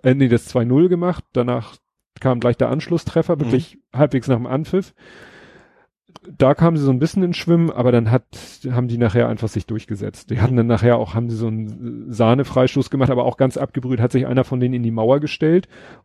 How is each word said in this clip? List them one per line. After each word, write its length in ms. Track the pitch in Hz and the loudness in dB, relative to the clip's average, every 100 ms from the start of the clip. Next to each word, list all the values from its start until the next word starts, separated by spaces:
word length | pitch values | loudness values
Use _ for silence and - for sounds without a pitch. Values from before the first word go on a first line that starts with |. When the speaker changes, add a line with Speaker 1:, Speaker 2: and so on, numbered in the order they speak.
Speaker 1:
äh, 100 | 131 | 0
nee, 140 | 135 131 | 2 2
das 160 | 117 | 2
zwei 200 | - 127 | 0 -2
null 240 | 117 135 180 | 2 4 4
gemacht. 360 | 175 175 170 - | 2 -2 -4 -4
Danach 440 | - 123 123 110 - _ _ _ _ | -4 -2 -4 -6 -18 _ _ _ _
kam 180 | 131 120 | -2 2
gleich 180 | 120 120 | 0 0
der 120 | 120 | 0
Anschlusstreffer, 640 | 143 - 170 - 165 165 | -2 -2 -4 -2 -2 0
Speaker 2:
Mhm. 60 | 160 | -2
Speaker 1:
wirklich 380 | 123 131 165 - _ | 0 -2 -2 -14 _
halbwegs 360 | 127 147 131 135 | 0 0 0 0
nach 80 | 120 | -2
dem 100 | 123 | -2
Anpfiff. 480 | 131 160 185 - _ - - - - - - _ _ _ _ _ - - - | -6 -2 -4 -4 _ -20 -20 -20 -20 -20 -20 _ _ _ _ _ -20 -18 0
Da 180 | 131 | 2
kamen 220 | 147 170 160 | 4 2 2
sie 80 | |
so 80 | 139 | 0
ein 80 | 127 | 0
bisschen 240 | 160 196 | 0 0
ins 140 | 180 175 | -2 -2
Schwimmen, 320 | 170 170 165 | 2 2 2
aber 180 | - 123 | 0 2
dann 200 | 120 110 | 2 2
hat, 120 | 127 - - - - 131 | 0 -2 -16 -20 -12 -6
haben 160 | 123 123 | -4 -2
die 120 | 117 | 0
nachher 300 | 117 117 120 | 0 2 0
einfach 200 | 110 113 | -2 -6
sich 180 | 104 - | -6 -6
durchgesetzt. 640 | 107 - 101 104 - - | -8 -8 -10 -10 -12 -8
Die 40 | |
Speaker 2:
Mhm. 80 | - | 0
Speaker 1:
hatten 140 | 113 123 | 2 2
dann 100 | 117 | 2
nachher 280 | 117 120 117 | 2 2 2
auch, 180 | 107 | 0
haben 140 | 113 117 | -4 -4
sie 80 | 110 | -4
so 120 | 113 | -4
einen 640 | 110 107 110 120 117 113 | -6 -8 -10 -12 -12 -8
Sahnefreistoß 800 | 117 113 127 131 131 127 139 - | 2 4 4 2 0 2 0 -2
gemacht, 200 | 135 131 | 0 0
aber 140 | 123 | 0
auch 120 | 123 - | -2 0
ganz 200 | 131 135 | -2 -2
abgebrüht, 440 | 139 131 123 123 | -6 -6 -4 -2
hat 120 | 120 | 0
sich 140 | 131 127 | 0 0
einer 180 | 127 | -2
von 160 | 123 127 | -2 -2
denen 140 | 123 | -2
in 80 | 123 | -2
die 80 | 117 | -2
Mauer 260 | 113 110 139 | 0 2 2
gestellt. 500 | 147 - 156 175 - - - - | 0 -2 0 2 -2 -12 -20 -20